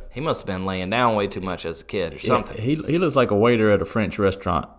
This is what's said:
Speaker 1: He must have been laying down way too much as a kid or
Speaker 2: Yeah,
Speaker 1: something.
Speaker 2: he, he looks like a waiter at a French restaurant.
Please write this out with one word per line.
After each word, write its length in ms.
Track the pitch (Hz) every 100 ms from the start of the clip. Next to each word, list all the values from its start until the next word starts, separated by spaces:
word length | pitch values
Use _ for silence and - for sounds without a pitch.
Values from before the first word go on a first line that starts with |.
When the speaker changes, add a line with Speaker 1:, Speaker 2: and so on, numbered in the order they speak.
| -
Speaker 1:
He 80 | -
must 220 | 156 127
have 60 | -
been 180 | 92 95
laying 240 | 92 92
down 260 | 113 123 107
way 120 | 101
too 120 | 101
much 240 | 92 90 82
as 160 | 82
a 40 | -
kid 260 | 104 85
or 20 | -
Speaker 2:
Yeah, 40 |
Speaker 1:
something. 400 | - 127 104 110
Speaker 2:
he, 140 | 113 147
he 220 | - 160
looks 180 | 180 135
like 160 | 120
a 60 | 104
waiter 340 | 117 120 107
at 100 | 101
a 40 | 98
French 340 | 113 101 -
restaurant. 480 | 98 92 - 82 -